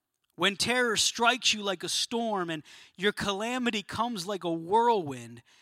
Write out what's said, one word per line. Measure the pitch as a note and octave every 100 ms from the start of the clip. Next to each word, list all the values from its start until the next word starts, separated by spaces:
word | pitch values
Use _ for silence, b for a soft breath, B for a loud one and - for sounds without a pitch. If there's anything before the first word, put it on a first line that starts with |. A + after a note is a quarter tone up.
| _ _ _ -
When | F3+ G3
terror | G#3+ B3 B3 G3+
strikes | - - A#3 B3 -
you | G#3+
like | G3+ F3+
a | F3
storm | - - A#3 A#3 G#3 E3+
and | D#3+ B B B -
your | G3
calamity | - G3+ G3 A3 B3+ A#3+ A3
comes | - - A#3 A3 E3+
like | G3+
a | F3
whirlwind, | E3 E3 G#3+ A#3 A3 D3+ B2+ A#2 A#2+ b b